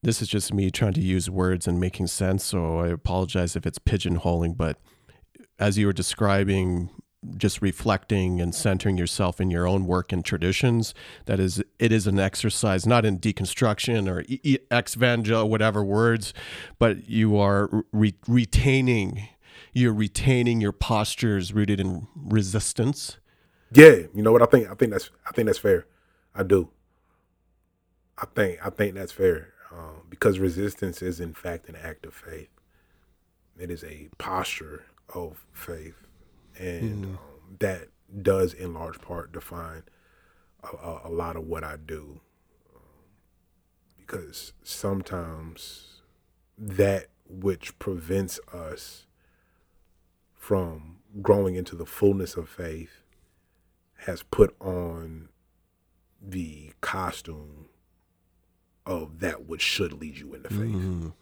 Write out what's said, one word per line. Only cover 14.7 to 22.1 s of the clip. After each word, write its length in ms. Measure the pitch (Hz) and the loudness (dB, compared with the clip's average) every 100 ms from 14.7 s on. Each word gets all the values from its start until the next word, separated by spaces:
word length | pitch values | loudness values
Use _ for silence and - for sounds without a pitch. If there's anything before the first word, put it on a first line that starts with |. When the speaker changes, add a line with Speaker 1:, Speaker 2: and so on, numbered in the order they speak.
| 120 - - 123 120 107 113 107 | -2 -2 0 2 2 2 2 2
Speaker 1:
whatever 340 | 110 110 104 | 2 2 2
words, 480 | 101 101 117 113 101 - - - - - | 0 4 4 2 -2 -12 -16 -16 -16 2
but 320 | 117 104 - | 2 2 -2
you 260 | 110 110 104 | 2 4 4
are 460 | 101 98 104 107 - | 4 2 2 0 0
re-, 220 | 107 107 95 - | 2 2 2 2
retaining, 1000 | 120 113 - 127 135 127 117 98 - 107 _ _ - - | 2 4 2 4 4 4 2 0 -4 -10 _ _ -20 -6
you're 200 | 123 123 107 | 2 2 2
retaining 680 | 107 - 131 127 120 117 | 0 0 2 4 4 2
your 100 | 104 | 0
postures 840 | - - 110 107 - 117 101 90 | -2 0 0 0 -2 0 0 0
rooted 260 | 101 104 101 | 0 2 2
in 280 | 95 90 - | 0 -4 -8